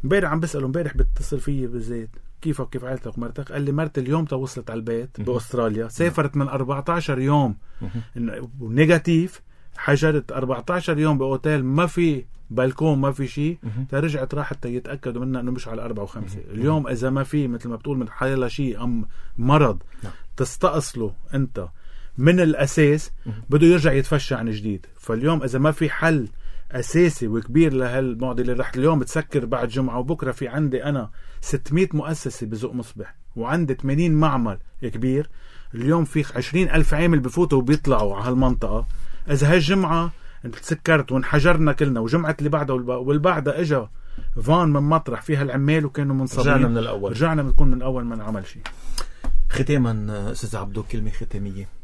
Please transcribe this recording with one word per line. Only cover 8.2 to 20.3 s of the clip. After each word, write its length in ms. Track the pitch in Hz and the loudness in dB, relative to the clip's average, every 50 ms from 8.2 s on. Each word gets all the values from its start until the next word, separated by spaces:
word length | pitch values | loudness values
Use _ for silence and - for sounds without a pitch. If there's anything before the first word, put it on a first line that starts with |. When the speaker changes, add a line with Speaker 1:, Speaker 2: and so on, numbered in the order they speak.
| 120 110 104 - 123 120 120 139 | -6 -6 -6 -8 -12 -12 -12 -12
Speaker 1:
نيجاتيف، 800 | 120 110 113 131 156 156 170 160 - 170 165 160 170 185 - - - - - - - - - | -8 -2 4 4 6 6 6 4 4 4 2 2 2 0 -6 -14 -20 -20 -20 -20 -20 -18 -14
حجرت 560 | - - - 143 139 151 160 151 147 135 - | -6 0 2 2 4 4 2 2 2 -2 -2
أربعتاشر 680 | - 131 127 127 131 117 110 - 180 180 165 - 160 147 | -6 -4 -2 -2 -4 -4 -2 -4 -4 -2 -2 -2 0 2
يوم 200 | 156 156 151 135 | 2 2 2 2
بأوتيل، 460 | 131 131 135 131 - 156 151 147 127 | 0 0 -2 -2 0 0 0 0 0
ما 220 | 131 135 156 175 | 0 2 2 0
في 380 | 170 - 175 175 165 147 131 110 - - - - - | 0 0 0 2 2 0 -2 -4 -10 -16 -18 -14 -6
بالكون، 480 | 113 117 127 131 131 - 156 160 147 135 | -2 0 0 0 0 0 2 2 2 2
ما 140 | 135 139 | 2 0
في 140 | 135 - 139 | 0 -2 -6
شيء." 320 | 123 - 143 147 156 170 - | -6 -4 -2 -2 -2 -4 -4
Speaker 2:
مهم. 240 | - 120 107 120 135 - | -8 -8 -6 -6 -6 -4
Speaker 1:
فرجعت 440 | - 135 151 165 147 143 131 131 - | -2 -2 -2 -2 -2 -4 -4 -4 -4
راحت 320 | 143 143 - 151 - - | -6 -6 -6 -8 -8 -6
يتأكدوا 580 | 123 120 123 120 - 139 139 - 131 113 120 127 | -6 -6 -6 -6 -8 -10 -8 -8 -8 -6 -4 -4
منها 160 | 131 131 127 | -4 -4 -2
إنه 100 | 120 123 | -2 -4
مش 180 | 127 123 - 113 | -4 -4 -6 -8
على 160 | 113 110 110 | -8 -8 -6
أربعة 180 | 117 113 107 | -6 -6 -6
وخمسة. 360 | 101 98 - 110 107 98 98 98 | -8 -8 -8 -10 -10 -10 -10 -10
Speaker 2:
مهم. 200 | 95 - 101 107 | -12 -10 -6 -2
Speaker 1:
اليوم 300 | 123 147 160 156 139 123 | 0 2 2 2 0 -2
إذا 220 | 127 113 120 131 | -4 -2 0 0
ما 120 | 131 135 | 0 0
في، 260 | 135 - - 151 143 127 | -2 0 0 -2 0 0
مثل 200 | 120 113 - 120 | -4 -6 -6 -8
ما 80 | 117 | -8
بتقول، 220 | 110 - 147 143 131 | -8 -6 -4 -4 -4
من 100 | 120 110 | -4 -6
حالة 400 | - - 131 131 135 131 127 117 | -6 -4 -2 -2 0 0 -2 -2
شيء 360 | 110 - 143 127 110 104 120 | -2 -2 -2 -2 -2 -2 -2
أم 220 | 123 120 117 110 - - - - - - - | -2 0 0 -2 -2 -4 -6 -6 -4 -2 0
مرض 440 | 120 127 143 156 147 120 98 - - - - - - | 2 4 6 6 6 4 2 0 -6 -8 -12 -10 -10
Speaker 2:
نعم. 80 | 101 - - - - | -10 -10 -10 -10 -10